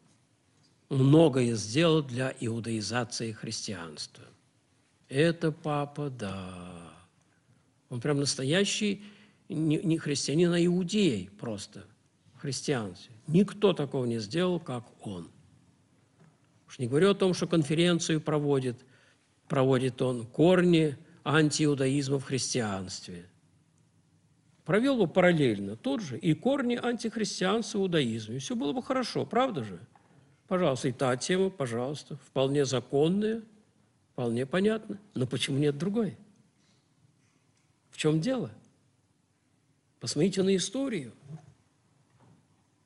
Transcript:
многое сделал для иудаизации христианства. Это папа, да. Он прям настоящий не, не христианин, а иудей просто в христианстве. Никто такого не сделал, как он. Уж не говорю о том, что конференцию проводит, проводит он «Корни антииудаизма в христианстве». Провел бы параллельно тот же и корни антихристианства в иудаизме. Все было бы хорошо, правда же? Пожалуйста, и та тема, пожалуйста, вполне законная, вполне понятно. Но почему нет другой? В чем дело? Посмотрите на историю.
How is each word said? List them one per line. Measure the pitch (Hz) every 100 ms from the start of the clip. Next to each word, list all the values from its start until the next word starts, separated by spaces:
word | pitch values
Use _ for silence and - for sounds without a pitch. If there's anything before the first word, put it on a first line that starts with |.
| _ _ _ _ _ _ _ _ -
многое | 139 135 156 160 127 120 113
сделал | 101 131 170 156
для | 135 120 131 -
иудаизации | 120 117 110 110 98 120 113 - 117
христианства. | 104 113 - - 98 82 76 - - - _ _ _ _ _ _ _ -
Это | 135 170 165 160
папа, | 147 156 147 143 151 147
да. | 123 101 95 92 90 90 87 82 82 _ _ _ _ _ _ _ _ _
Он | 123
прям | 143 143
настоящий | 139 - 131 180 202 - 208 196 - - - _ -
не, | 151 156 151
не | 160 160
христианин, | 156 139 - 151 175
а | 170 175
иудей | 180 175 208 180 104 90 -
просто | 120 101 - 98 - _ _ _ _ -
в |
христианстве. | 143 131 - 131 101 90 - - -
Никто | 165 202 - 202
такого | 160 139 139 123
не | 117
сделал, | 104 160 185 175
как | 170 123 - - -
он. | 90 82 - _ _ _ _ _ _ _ _ - _ _ _ -
Уж | -
не | 120
говорю | 143 196
о | 196
том, | 190 170
что | 175
конференцию | 170 143 156 175 170 - 156
проводит, | 151 151 143 139 127 120 - _ _ _ _ _ -
проводит | 139 131 131 131 -
он | 131 123 117
«Корни | - 165 180 175 165 156 127 - -
антииудаизма | 120 156 151 143 151 139 131 143 135 139
в |
христианстве». | 135 131 - 131 107 95 92 - - 87 87 _ _ _ _ _ _ _ _ _ _ _ _ _ -
Провел | 196 269 254
бы | 165
параллельно | 190 180 165 131 101 98 110
тот | 262 262
же | 165 113
и | 170
корни | 151 247 285 240 240
антихристианства | 240 240 226 220 208 - 185 226 - 202
в |
иудаизме. | 190 165 123 113 107 131
Все | - 240
было | 285
бы | 254
хорошо, | - 262 233 147 -
правда | 226 262 165
же? | 107 85 - _ _ _ _ _ -
Пожалуйста, | 185 165 127 139
и |
та | 117 135 131
тема, | - 185 190
пожалуйста, | 190 127 113 127 151 - 151 -
вполне | 135 135 143 131
законная, | 127 - 139 160 202 214 226 - - _ _ _ _ _
вполне | - 120 117 135
понятно. | 180 208 220 214 202 -
Но | 123 127
почему | 131 - 139
нет | 147 143
другой? | 202 220 190 110 - _ _ _ _ _ _ _ _ _ _ _ _ _ _ _ _
В | -
чем | 156 156
дело? | 202 262 127 101 - _ _ _ _ _ _ _ _ _ _ _ _ _
Посмотрите | - 147 185 196
на | 190 190
историю. | - 262 277 196 120 - 143 156 - _ _ _ _ _ _ _ _ _ _ _ _ _